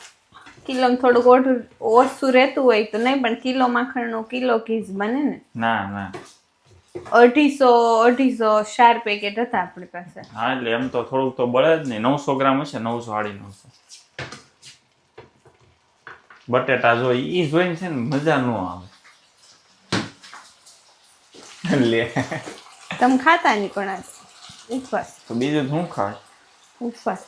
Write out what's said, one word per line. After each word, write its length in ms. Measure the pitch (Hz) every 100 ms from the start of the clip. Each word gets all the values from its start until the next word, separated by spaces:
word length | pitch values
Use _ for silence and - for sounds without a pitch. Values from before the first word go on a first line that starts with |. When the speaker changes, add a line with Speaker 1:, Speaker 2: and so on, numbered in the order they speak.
| - _ _ - - - -
Speaker 1:
કિલોમાં 300 | 254 254 247
થોડુંક 300 | 254 240 247
ઓઢું, 400 | 247 262 247 220 -
ઓછું 520 | 226 233 262 - 262
રહેતું 320 | 254 277 285
હોય 200 | 262 214
તો 140 | 220 214
નહીં, 240 | 240 277
પણ 120 | 233
કિલો 340 | 226 254 254 254
માખણનું 560 | 240 254 254 233 226
કિલો 340 | 226 254 247 226
ઘી 240 | 226 226
જ 100 | 190
બને 300 | 190 208 254
ને. 180 | 285 - _ 117
Speaker 2:
ના, 340 | 113 110 98
ના. 220 | 101 95 95 - - _ _ _ _ _ - -
Speaker 1:
અઢીસો, 880 | 233 240 247 294 285 254 240 233 226
અઢીસો 600 | 233 247 262 220 214 214
ચાર 360 | 208 - 240 226
પેકેટ 400 | 220 208 202 208
હતા 220 | 240 214
આપણી 260 | 180 - 180
પાસે. 340 | 175 175 -
Speaker 2:
હા, 320 | - 110 117
એટલે 180 | 131 120
એમ 180 | 117 131
તો 140 | 127
થોડુંક 340 | 113 135 131 127
તો 100 | 120
બળે 320 | 123 151 160
જ 100 | 143
ને. 100 | 110
નવસો 360 | 117 143 143
ગ્રામ 280 | 135 135 135
હશે, 160 | 151 127
નવસો, 220 | 113 120
સાડી 320 | 117 107 104
નવસો. 360 | 101 104 98 - _ _ - _ - - - - _ - - _ _ _ - - _ _ _ _ _ _ _ - - _ - -
બટેટા 460 | 123 123 123 117
જો 180 | 117 127
ઈ 380 | 123 147 180 160
જોઈને 260 | 156 180 165
છે 120 | 185
ને 20 |
મજા 460 | 143 117 135 151 143
નો 320 | 123 110 90
આવે. 180 | 90 92 - _ _ _ _ _ _ _ _ - - - - - - - _ - - _ _ _ _ _ - - - 175 143
લે. 360 | 117 113 117 - 127 - - - - - - -
Speaker 1:
તમે 200 | 247 262
ખાતા 360 | 269 339 330
નહીં 160 | 214 202
પણ 180 | - 196
આ 140 | 185 - - - - - - -
ઉપવાસ. 480 | 254 254 208 - - -
Speaker 2:
તો 60 |
બીજું 340 | 117 139 151 135
શું 200 | 151 175
ખાય? 260 | - 101 107 - _ _ _ _ -
Speaker 1:
ઉપવાસ 400 | 240 233 - 190